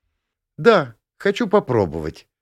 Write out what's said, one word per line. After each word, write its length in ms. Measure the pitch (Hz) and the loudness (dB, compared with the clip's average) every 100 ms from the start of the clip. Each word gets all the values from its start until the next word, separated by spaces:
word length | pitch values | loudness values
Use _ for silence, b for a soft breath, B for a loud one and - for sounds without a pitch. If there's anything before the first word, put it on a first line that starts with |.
| _ _ _ _ _ - | _ _ _ _ _ 0
«Да, 360 | 156 208 131 - _ _ | 2 4 0 -10 _ _
хочу 280 | 196 208 233 | -4 -2 0
попробовать». 840 | 208 - 117 95 80 78 - _ _ | 0 0 0 0 -4 -8 -12 _ _